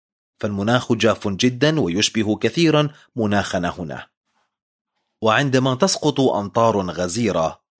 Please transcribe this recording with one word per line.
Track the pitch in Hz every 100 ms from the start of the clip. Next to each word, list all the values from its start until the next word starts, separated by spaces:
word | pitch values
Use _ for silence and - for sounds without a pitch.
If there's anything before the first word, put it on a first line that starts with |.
| _ _ _ _
فالمناخ | 110 98 104 123 -
جاف | 113 110 101 107
جدًا | 92 127 123 147 160
ويشبه | 90 87 107 113 107 104
كثيرًا | 113 170 165 147 147 - _ -
مناخنا | 107 101 - 95 87
هنا. | 87 82 62 - _ _ _ _ _ _ _ _ _ _ _
وعندما | 110 110 143 127 131
تسقط | 123 190 - 151 135
أمطار | 131 101 101 117 113 101 90
غزيرة | 82 90 98 113 87 80 - _